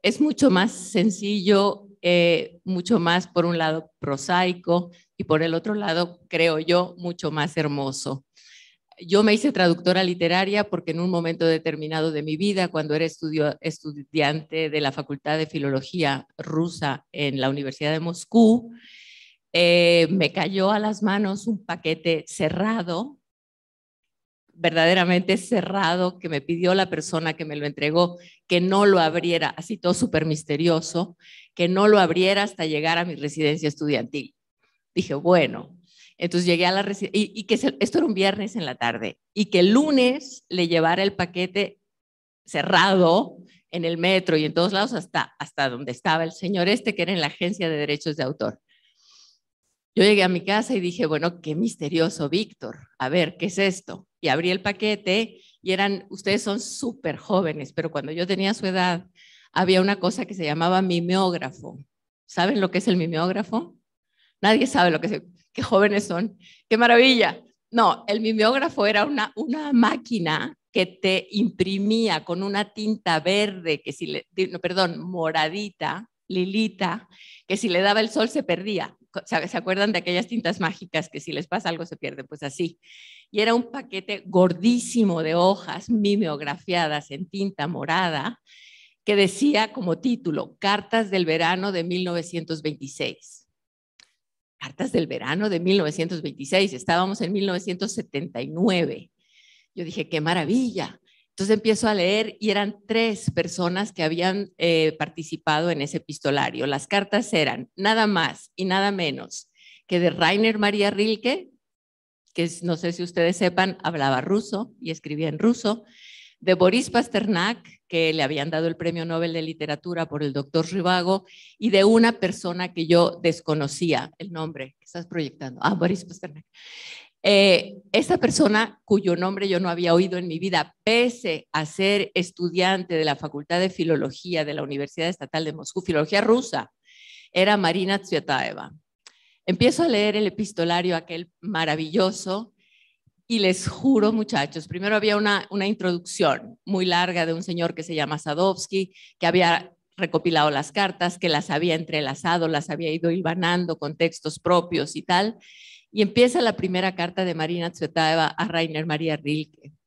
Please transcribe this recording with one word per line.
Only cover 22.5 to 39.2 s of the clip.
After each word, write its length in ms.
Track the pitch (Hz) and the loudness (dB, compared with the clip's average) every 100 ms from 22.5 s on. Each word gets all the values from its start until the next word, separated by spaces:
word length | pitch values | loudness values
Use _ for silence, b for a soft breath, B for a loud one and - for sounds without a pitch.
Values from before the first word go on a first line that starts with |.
| 165 208 226 180 170 254 285 _ _ _ _ _ _ _ _ _ _ _ _ _ _ | 0 -2 -2 -2 -4 -6 -10 _ _ _ _ _ _ _ _ _ _ _ _ _ _
verdaderamente 760 | 165 165 165 185 175 180 180 190 | 0 4 4 6 4 2 2 -2
cerrado, 840 | - 226 - 196 175 180 180 185 | 0 -2 0 0 0 2 0 -2
que 100 | 175 | -6
me 120 | 147 | -6
pidió 340 | 135 170 180 | -4 0 2
la 160 | 185 185 | 2 2
persona 440 | 160 156 165 165 | -2 -4 -4 -4
que 100 | 156 | -6
me 120 | 156 147 | -8 -6
lo 80 | |
entregó 540 | 147 147 147 160 175 175 B B _ | -8 -2 0 2 2 0 B B _
que 120 | 180 | 0
no 260 | 180 196 202 | 2 4 6
lo 120 | 185 | 6
abriera, 520 | 165 170 170 170 156 | 4 2 0 0 -2
así 260 | - - 214 | -6 -10 -4
todo 180 | 180 | 0
súper 320 | 170 240 156 156 | 0 0 0 0
misterioso, 920 | 151 - 147 170 160 165 170 190 - B B B | -4 -4 0 2 2 0 -4 -4 -8 B B B
que 140 | - 175 | -2 0
no 180 | 185 208 | 4 6
lo 120 | 208 | 6
abriera 440 | 175 175 185 196 | 6 4 2 2
hasta 240 | 208 - 160 | -2 -4 -4
llegar 320 | 151 156 165 | -2 0 0
a 60 | |
mi 100 | 175 | -2
residencia 540 | 143 143 147 151 151 151 | -6 -8 -2 0 0 -2
estudiantil. 640 | 147 151 135 117 147 - _ _ _ _ _ _ | -2 -2 -2 -2 -8 -10 _ _ _ _ _ _
Dije, 200 | - - | -6 -4
"Bueno". 600 | 139 170 180 135 107 95 - _ b b _ | -2 2 4 2 -4 -14 -20 _ b b _
Entonces 300 | 170 175 175 | -2 0 2
llegué 200 | 170 175 | 2 2
a 60 | |
la 100 | 190 | 2
resi-, 280 | 202 196 196 | -2 -6 -4
y, 180 | 208 214 - | -2 -2 -4
y 60 | |
que 120 | 208 233 | -2 0
se, 200 | 277 - | 0 -2
esto 200 | 226 339 | -2 0
era 80 | 330 | 0
un 80 | |
viernes 420 | 190 196 196 196 226 | 0 0 0 -6 -6
en 100 | 151 | -8
la 80 | |
tarde, 440 | 127 117 117 107 - | -4 -4 -2 -8 -10